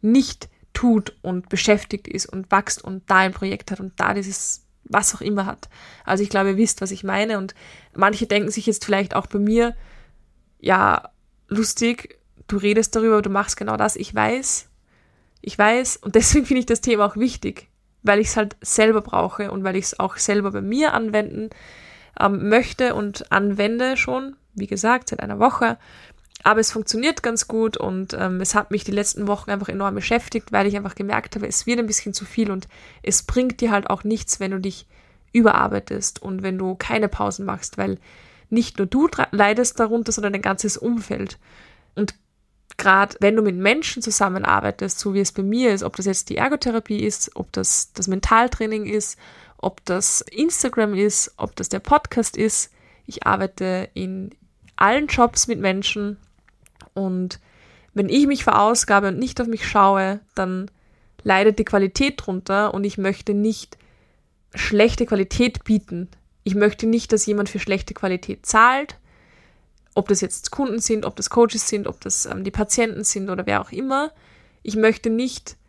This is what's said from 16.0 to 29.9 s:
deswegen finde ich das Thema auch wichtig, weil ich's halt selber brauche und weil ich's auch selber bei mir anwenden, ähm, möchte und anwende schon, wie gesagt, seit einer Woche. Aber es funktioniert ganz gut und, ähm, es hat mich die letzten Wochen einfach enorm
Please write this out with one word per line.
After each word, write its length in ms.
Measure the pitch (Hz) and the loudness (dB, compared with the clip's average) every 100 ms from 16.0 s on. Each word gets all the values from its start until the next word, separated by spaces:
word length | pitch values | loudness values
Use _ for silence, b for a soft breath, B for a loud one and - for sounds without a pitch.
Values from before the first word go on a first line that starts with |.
| - 220 | 2 4
deswegen 280 | 208 302 | 6 4
finde 160 | 254 262 | 4 0
ich 60 | 247 | 2
das 160 | 226 | 0
Thema 240 | - 220 202 | 2 2 2
auch 100 | 208 | 2
wichtig, 520 | 247 - - - _ _ _ _ | -2 -2 -8 -10 _ _ _ _
weil 180 | 208 208 | 2 4
ich's 160 | 214 - | 4 0
halt 200 | 208 - | -2 -4
selber 400 | - - 220 220 | -4 4 4 4
brauche 500 | 208 185 180 - 202 | 2 0 0 -2 -6
und 140 | 190 | -4
weil 120 | 190 185 | -2 -2
ich's 220 | 190 - | -4 -4
auch 200 | 190 - | -4 -2
selber 320 | - 208 196 | 0 0 0
bei 100 | 202 | -4
mir 320 | 196 240 302 | -4 0 2
anwenden, 560 | - 226 214 214 - 220 B B B B B B - | 2 0 -2 -2 -6 -10 B B B B B B 0
ähm, 300 | 196 196 202 | 0 2 4
möchte 440 | 220 247 - 254 | 4 2 0 -2
und 380 | - 208 202 - | 0 -6 -8 0
anwende 640 | 196 202 202 208 233 254 262 | 0 2 0 0 0 -2 0
schon, 400 | - 254 269 269 _ | -2 -4 -6 -16 _
wie 140 | - 196 | -10 -6
gesagt, 420 | 196 214 240 - | -2 2 2 0
seit 120 | - | -8
einer 180 | 208 202 | -8 2
Woche. 400 | 233 - 233 233 B B B B B - - | 2 2 -2 -2 B B B B B -2 2
Aber 140 | 214 | 4
es 120 | 220 | 2
funktioniert 500 | 220 214 220 269 - | 0 -4 0 0 0
ganz 260 | 240 233 - | -2 -2 -2
gut 300 | 220 220 - | 0 0 0
und, 340 | - 185 190 | -4 -4 -6
ähm, 260 | - 185 185 | -4 -2 -2
es 120 | 185 | 0
hat 160 | 208 202 | -2 0
mich 140 | 208 | -6
die 60 | - | -2
letzten 380 | 202 202 - 202 | -2 -2 -2 -2
Wochen 220 | 202 - | -2 -2
einfach 200 | 202 196 | -6 -6
enorm 240 | 190 196 | -4 -4